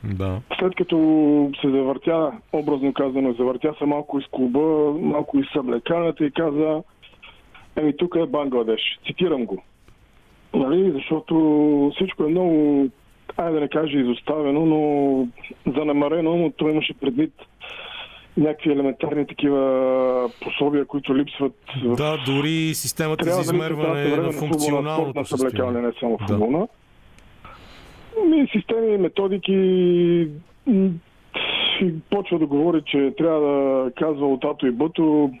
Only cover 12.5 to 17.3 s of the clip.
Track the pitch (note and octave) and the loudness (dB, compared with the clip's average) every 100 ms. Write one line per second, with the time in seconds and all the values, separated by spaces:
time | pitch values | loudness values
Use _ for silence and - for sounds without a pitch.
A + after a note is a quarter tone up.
12.5 | D#3 D3+ C#3+ C3+ - _ _ - - E3+ | 4 4 4 2 -2 _ _ -14 -6 -2
13.5 | D#3 C#3+ D#3 D#3 C#3+ B2 A#2+ - D3+ D3 | -2 -2 -2 0 0 0 -2 -4 -2 0
14.5 | C#3+ D#3+ D#3 D3+ C#3+ C#3 C3+ B2 - - | 2 2 2 2 2 2 0 -2 -6 -20
15.5 | - - C3 D3+ C#3+ C#3+ D#3+ D#3+ E3+ E3 | -10 -6 -2 0 0 2 0 0 2 0
16.5 | - D#3 D#3 D3 - C#3 B2 D#3 | 0 0 0 -2 -4 -4 -2 -2